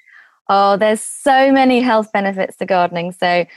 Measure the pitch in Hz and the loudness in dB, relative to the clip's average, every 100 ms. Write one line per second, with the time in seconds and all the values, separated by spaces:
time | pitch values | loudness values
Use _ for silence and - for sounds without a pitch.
0 | _ - _ _ - 196 196 202 214 220 | _ -20 _ _ -2 2 2 2 0 -2
1 | - - - 262 269 269 262 247 254 220 | -6 -6 0 2 4 2 2 2 2 0
2 | 214 208 196 190 185 - 190 190 175 175 | -2 -4 -4 -4 -6 -6 -2 0 0 -4
3 | 175 185 180 175 170 | -8 -4 -2 -2 -4